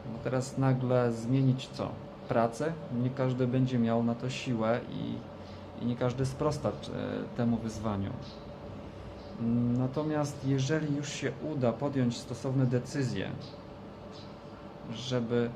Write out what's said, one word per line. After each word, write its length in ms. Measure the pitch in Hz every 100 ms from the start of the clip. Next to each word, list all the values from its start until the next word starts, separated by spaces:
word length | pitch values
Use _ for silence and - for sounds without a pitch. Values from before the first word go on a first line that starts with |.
| 117
bo 60 | 110
teraz 340 | 127 127 123 135
nagle 560 | 135 127 127 127 120
zmienić 540 | 113 113 135 131 127 -
co? 220 | - 98 - - - -
Pracę? 440 | 120 117 - 151 165 - 120
Nie 60 | 127
każdy 380 | 131 131 127 127
będzie 320 | 131 127 123
miał 240 | 113 117
na 120 | 117 117
to 140 | 131
siłę 500 | - 131 113 110 120 -
i, 260 | - 113 117 - - - - - -
i 20 | 120
nie 100 | 120
każdy 300 | 123 123 135
sprosta, 440 | - 151 - 107
e, 40 | - - - 101 104 104 -
temu 200 | 117 113
wyzwaniu. 520 | 113 110 107 101 98 98 - - - - - - - - - - - - 117 120 120 123
Natomiast 680 | 131 156 151 151 143 - 135
jeżeli 480 | 135 135 156 151 143
już 140 | 143
się 220 | - 135 - 151
uda 180 | 147 120
podjąć 440 | 113 143 135 120 117
stosowne 480 | - 120 135 135 123
decyzje, 640 | 127 - 143 123 98 - - - - - - - - - - - - - - - - -
żeby 560 | 113 127 127 113 120 117